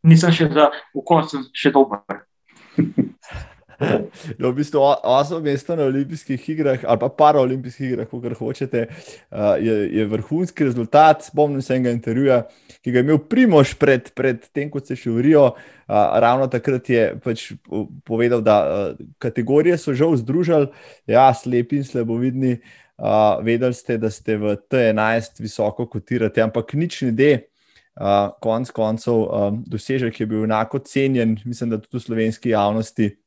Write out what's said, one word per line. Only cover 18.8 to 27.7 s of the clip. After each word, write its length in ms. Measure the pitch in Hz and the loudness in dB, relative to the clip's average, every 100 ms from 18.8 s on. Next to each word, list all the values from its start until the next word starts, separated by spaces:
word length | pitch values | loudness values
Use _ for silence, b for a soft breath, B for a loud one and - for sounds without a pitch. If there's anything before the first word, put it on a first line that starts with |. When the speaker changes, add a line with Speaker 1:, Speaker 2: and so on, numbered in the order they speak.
| 92 | -6
Speaker 2:
eh, 100 | - - | -8 -18
kategorije 640 | _ 123 127 120 143 160 175 | _ -6 -6 0 2 2 0
so 160 | - | -2
žal 180 | 127 160 | 0 0
združili, 540 | 143 113 156 170 160 139 b b b | 0 -2 -2 0 0 0 b b b
ja, 260 | - 113 135 | 0 4 4
slepi 500 | 123 123 123 120 143 | 4 -2 -2 -2 -4
in 40 | |
slabovidni. 680 | 135 123 113 117 131 127 131 | -4 -6 -4 -2 -4 -2 -2
Eh, 560 | 120 _ - _ - - 107 107 98 | -4 _ -20 _ -8 -2 2 2 2
vedeli 340 | 110 117 127 | -2 0 -2
ste, 240 | 120 - 117 | -4 -6 -4
da 140 | 110 | -4
ste 240 | - - 107 | -6 -6 -4
v 220 | 107 101 | -2 -6
T 320 | _ 131 117 | _ 0 2
enajst 500 | 107 110 113 113 _ | 2 0 -2 -4 _
visoko 480 | 113 - 123 123 117 | -12 -4 -4 -4 -8
kotirate, 540 | 110 - 123 110 - | -10 -6 -4 -2 0
ampak 320 | 110 117 113 | 0 -2 -6
nič 260 | 143 170 - | -4 -4 -4
ne 120 | 131 | -4
de. 200 | 113 143 | 2 2
Eh, 960 | 127 - _ _ | 2 -4 _ _